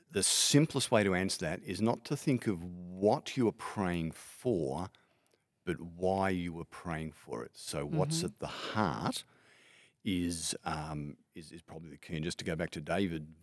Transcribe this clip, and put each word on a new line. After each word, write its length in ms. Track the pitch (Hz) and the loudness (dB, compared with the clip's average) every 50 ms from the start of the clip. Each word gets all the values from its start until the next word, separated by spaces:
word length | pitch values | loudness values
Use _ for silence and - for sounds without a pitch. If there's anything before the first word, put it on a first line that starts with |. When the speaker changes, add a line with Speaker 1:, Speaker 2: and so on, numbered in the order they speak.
| _ - | _ -6
Speaker 1:
the 120 | - 101 92 | -2 0 2
simplest 680 | - - - - - - 143 156 160 - 139 123 - | 4 4 4 6 6 8 8 6 6 4 0 2 4
way 140 | 123 110 104 | 6 6 6
to 100 | 98 92 | 6 6
answer 240 | 90 95 95 - - | 4 4 2 0 0
that 200 | 87 78 82 92 - | -2 -2 -2 -2 -4
is 160 | - 95 92 | -6 -2 0
not 240 | 107 113 120 - - | 2 2 2 0 -2
to 100 | - 151 | -4 -4
think 300 | 143 - 160 135 120 - | -2 2 2 2 2 2
of 160 | 117 101 82 87 | 0 -2 -2 -2
what 720 | 90 87 90 90 87 90 92 98 104 120 151 - - - | -8 -10 -10 -12 -10 -2 2 4 6 6 4 2 -2 0
you 100 | 139 120 104 | 2 2 2
are 40 | 92 | 2
praying 600 | - - - - 113 98 90 87 85 82 80 76 | 0 -4 -6 -2 0 0 2 2 0 0 -2 -4
for, 800 | - - - - - - 127 117 87 76 65 65 78 90 - - - _ _ _ _ _ _ _ _ _ _ _ _ - | -8 -12 -18 -12 -4 -2 0 2 2 2 0 -2 -4 -6 -8 -10 -16 _ _ _ _ _ _ _ _ _ _ _ _ -4
but 120 | 90 85 - | -4 -4 -4
why 500 | 82 85 85 85 90 92 95 98 95 95 | -4 -10 -6 -2 2 2 4 4 4 2
you 220 | 95 90 87 87 82 | 2 0 0 -2 -4
were 120 | 82 82 | -6 -10
praying 480 | - - - - 87 82 78 80 78 - | -12 -12 -10 -6 -6 -4 -4 -4 -6 -10
for 320 | - - - 62 58 58 | -12 -12 -10 -8 -8 -8
it. 80 | - - | -10 -12
So 300 | - - - - 76 71 | -14 -10 -6 -4 -4 -2
what's 320 | 71 - - 87 - 160 165 | 0 2 2 2 2 2 0
Speaker 2:
Mm-hmm. 80 | 175 | -2
Speaker 1:
at 120 | 180 - - | -4 -4 -6
the 60 | - - | -8 -8
heart 760 | - - - - - 107 107 87 71 - - 107 - - - _ _ _ _ - - - - - - - - _ _ _ - | -8 -6 -6 -4 0 2 2 2 2 0 -2 -2 -4 -4 -8 _ _ _ _ -20 -20 -20 -20 -20 -20 -20 -20 _ _ _ -4
is, 500 | 113 95 90 90 85 87 82 82 - - - - | -2 0 0 0 0 -2 -2 -4 -4 -6 -4 -4
um, 520 | 85 80 78 76 78 78 76 73 73 71 - _ _ - | -4 -4 -4 -4 -4 -6 -6 -6 -8 -10 -14 _ _ -18
is, 180 | 92 82 73 - | -18 -16 -16 -16
is 100 | 85 - | -18 -16
probably 280 | - 85 80 82 80 | -14 -14 -14 -14 -14
the 60 | 71 - | -16 -16
key. 180 | - - 90 | -10 -6 -4
And 80 | 78 78 | -2 -2
just 140 | 85 - - | -2 -4 -4
to 60 | - | -4
go 120 | 92 85 | -2 -2
back 140 | 78 87 80 - | -2 -2 -2 -4
to 80 | 85 | -4
David 460 | 76 82 82 92 101 90 82 80 76 78 80 80 | -4 0 0 2 2 2 0 -2 -6 -8 -14 -10